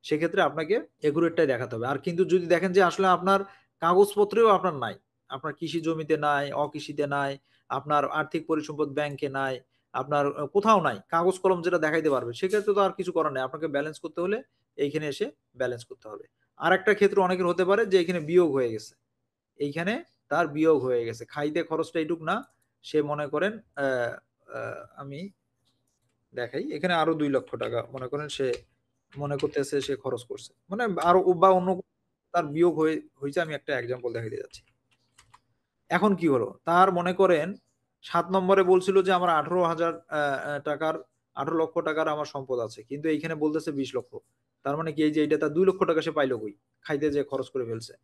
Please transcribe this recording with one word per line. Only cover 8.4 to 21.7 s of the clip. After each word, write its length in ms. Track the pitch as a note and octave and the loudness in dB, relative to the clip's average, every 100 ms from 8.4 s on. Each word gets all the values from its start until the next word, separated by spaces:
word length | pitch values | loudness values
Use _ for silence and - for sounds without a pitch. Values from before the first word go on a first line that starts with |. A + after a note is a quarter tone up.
| D#3+ | -2
পরিসম্পদ 420 | D#3+ D3+ D3 D3 | -2 -2 -4 -4
ব্যাংকে 400 | C#3 D3 C#3 C#3+ | -2 -4 -4 -6
নাই, 300 | C3+ C3+ B2+ _ _ _ | -4 -4 -6 _ _ _
আপনার, 320 | B2 C3+ D3 C#3+ | -8 -2 0 0
আহ, 200 | D3 D3 | -2 -2
কোথাও 340 | G3+ G#3+ G#3 | 2 4 4
নাই, 180 | D3+ G#2 _ | 4 -4 _
কাগজ 300 | E3 F3 F#3 | 0 0 2
কলম 220 | F#3+ F3+ | 0 2
যেটা 160 | E3+ E3+ | 0 0
দেখাইতে 320 | D#3 D#3+ D#3 | 2 2 2
পারবে, 240 | C3+ A#2+ | 0 -2
সেক্ষেত্রে 400 | A#2 F#3+ G#3 G3+ | -4 -2 0 0
তো 80 | G3+ | 2
আর 100 | G3 | 2
কিছু 200 | F#3 F3+ | 0 -4
করার 220 | E3 D#3 | 0 0
নেই। 100 | C3 | -2
আপনাকে 240 | C3 D3+ D#3 | -6 -6 -4
ব্যালেন্স 320 | C#3 D3+ D3+ | -2 -4 -8
করতে 220 | E3 E3+ | -10 -6
হলে 220 | F3+ A3 C4+ _ _ - | -4 -4 -6 _ _ -4
এইখানে 320 | C#3+ D3+ D3+ | -4 -2 -6
এসে 240 | C#3 A#3+ _ _ B2 | -4 -6 _ _ -6
ব্যালেন্স 300 | B2+ A#2+ - | -4 -4 -12
করতে 240 | - A2 | -20 -16
হবে। 160 | G2+ - _ _ _ | -16 -18 _ _ _
আর 160 | D#3 | 0
একটা 200 | F#3 F#3 | 2 2
ক্ষেত্র 280 | G3+ G3+ G3 | 4 4 4
অনেকের 240 | F#3 F#3 F3 | 2 2 0
হতে 200 | F3 F3+ | 0 2
পারে 200 | G#3 A3+ | 2 4
যে 140 | F#3 | 2
এখানে 200 | E3+ F3+ | 2 -2
বিয়োগ 320 | D3+ F3+ E3+ | 2 4 4
হয়ে 200 | C3+ A#2+ | 2 0
গেছে, 240 | A2 - _ _ _ _ _ _ _ | -4 -12 _ _ _ _ _ _ _
এইখানে 460 | C#3+ D#3 E3+ B3 E4+ _ _ | -6 -2 -4 -4 -8 _ _
তার 180 | D3+ E3 | 0 0
বিয়োগ 300 | D3 D#3+ D3+ | 4 4 4
হয়ে 220 | B2+ B2 A#2 | 2 0 -2
গেছে, 200 | A2+ A#2+ | -8 -10
খাইতে 380 | D3 D3+ D#3+ | -6 -2 -2
খরচটা 360 | E3 | -2